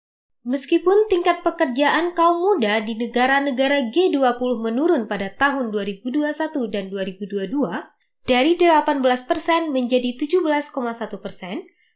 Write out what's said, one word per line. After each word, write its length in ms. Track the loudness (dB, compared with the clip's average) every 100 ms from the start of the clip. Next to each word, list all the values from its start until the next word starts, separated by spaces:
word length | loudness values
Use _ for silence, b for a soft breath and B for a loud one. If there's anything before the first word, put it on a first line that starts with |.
| _ _ _ _ -6
Meskipun 560 | -4 0 2 4 4 4
tingkat 340 | 2 2 0 0
pekerjaan 720 | 0 0 2 2 2 0 2
kaum 240 | 2 2
muda 400 | 2 2 2 0
di 160 | -2 -6
negara-negara 960 | -2 0 2 2 0 0 0 0 0
G 160 | 2 2
dua 240 | 2 2
puluh 240 | 0 -2 -2
menurun 480 | -2 0 2 2 0
pada 240 | -6 -6
tahun 400 | 0 0 0 -4
dua 160 | -4 -6
ribu 240 | -8 -4
dua 240 | -2 -2
puluh 60 | -2
satu 200 | -4 -4 -4
dan 240 | -4 -6
dua 160 | -6 -6
ribu 240 | -8 -8
dua 160 | -6 -4
puluh 240 | -2 -2
dua, 40 | -4 -10 _ _ _ 0
dari 320 | 2 4 4
delapan 460 | 6 4 4 2
belas 180 | 2 0
persen 480 | -2 -2 0 0 0
menjadi 480 | -2 0 0 0 -4
tujuh 240 | 0 0
belas 320 | 2 0 -2
koma 220 | -4 -6 -6
satu 240 | -8 -10
persen, 480 | -8 -8 -8 -10 -12 B B